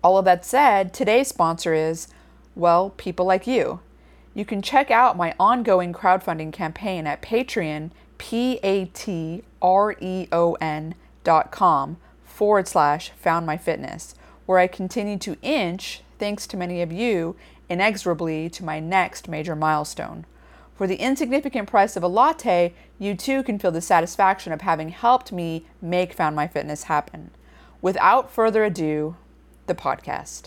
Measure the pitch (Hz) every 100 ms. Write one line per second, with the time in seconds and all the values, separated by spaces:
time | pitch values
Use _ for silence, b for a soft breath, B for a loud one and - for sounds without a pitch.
0 | 175 190 185 180 - 254 285 202 190 -
1 | 233 226 269 - 165 165 - 160 156 165
2 | - b b b b - 170 170 196 -
3 | - 170 185 190 214 247 135 175 - b
4 | b b b - 208 202 202 269 277 233
5 | 247 180 170 - 202 247 226 190 175 175
6 | 196 185 185 160 156 156 165 160 208 180
7 | 156 147 - 226 254 - 160 151 156 b
8 | b _ - 226 254 247 196 196 185 -
9 | - 175 160 170 - _ - 190 208 -
10 | 185 185 170 170 170 165 160 156 156 175
11 | b b - 160 - - 185 151 139 170
12 | b b _ - 208 208 185 185 147 151
13 | - - - 165 165 156 - 165 135 -
14 | - - b b - 185 180 185 185 -
15 | 208 202 - - - 294 180 180 - -
16 | - _ 208 208 - 196 180 175 170 165
17 | 240 196 165 - b b _ 175 202 196
18 | 185 160 165 156 165 - 160 156 160 190
19 | 175 - - 156 156 156 156 151 151 -
20 | - - 165 b b b b _ 190 -
21 | 233 277 269 269 285 240 202 220 196 -
22 | 175 190 277 320 240 180 175 170 b b
23 | 196 190 - 269 262 208 190 165 - 175
24 | 170 - 190 196 - 160 196 160 160 170
25 | 233 254 - 180 165 160 165 b 165 180
26 | 180 - 160 151 151 151 151 151 - 151
27 | 147 - 165 - b b b b 185 190
28 | 180 240 262 - 226 220 214 180 160 151
29 | 151 170 _ _ _ _ - 180 - -
30 | - 143 - -